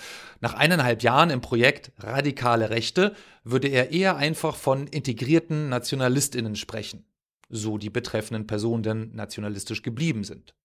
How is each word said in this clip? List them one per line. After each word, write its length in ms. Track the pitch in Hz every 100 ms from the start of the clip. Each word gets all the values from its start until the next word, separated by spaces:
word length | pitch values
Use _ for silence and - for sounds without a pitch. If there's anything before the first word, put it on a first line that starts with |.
| - - - -
Nach 140 | 117 110
eineinhalb 480 | 156 175 123 113
Jahren 260 | 117 135 170
im 120 | 127
Projekt 500 | - 117 127 - - -
Radikale 720 | 107 135 143 - 123 117 110
Rechte 420 | 113 113 - 202 - - -
würde 240 | 117 131 139
er 240 | 131 127
eher 240 | 170 190 151
einfach 400 | 147 156 160 -
von 320 | 143 135 143
integrierten 840 | 156 123 110 127 160 - 151 147
NationalistInnen 840 | 123 - 131 127 135 139 123 113 104
sprechen, 500 | - 110 104 104 - _ _ _ _
so 280 | 117 107 107
die 140 | 104
betreffenden 560 | 117 - 110 107 113 110
Personen 340 | 104 113 113
denn 300 | 110 110 110
nationalistisch 680 | 113 101 - 104 98 - 110
geblieben 400 | 127 113 165 113
sind. 320 | 98 - - _